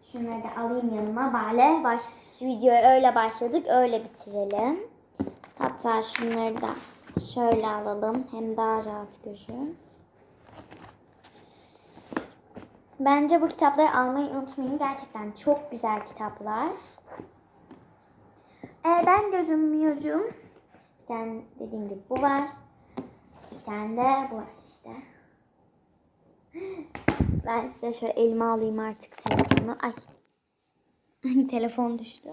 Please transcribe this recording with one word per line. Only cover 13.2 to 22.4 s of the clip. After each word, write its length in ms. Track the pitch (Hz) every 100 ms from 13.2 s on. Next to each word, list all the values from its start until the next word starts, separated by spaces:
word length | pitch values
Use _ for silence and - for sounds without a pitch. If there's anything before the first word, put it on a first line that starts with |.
| 294 330
bu 60 | 311
kitapları 500 | - 294 285 311 -
almayı 320 | 254 269 285
unutmayın. 480 | 269 269 - 262 294
Gerçekten 540 | 277 277 - 220 208
çok 400 | - 294 285 -
güzel 340 | 233 226 214
kitaplar. 680 | - - 214 - 208 214 302 381 - - - - - _ _ _ _ - - _ _ _ - _ _ _ - -
Ee, 180 | 330 349
ben 260 | 339 392 415
görünmüyorum. 1000 | 370 320 311 311 311 311 285 294 311 453 - - - _ - _ _
Bir 60 | -
tane 340 | 226 226 226 - -
dediğim 300 | 220 220 202
gibi 120 | 196 -
bu 120 | 262
var. 280 | 285 277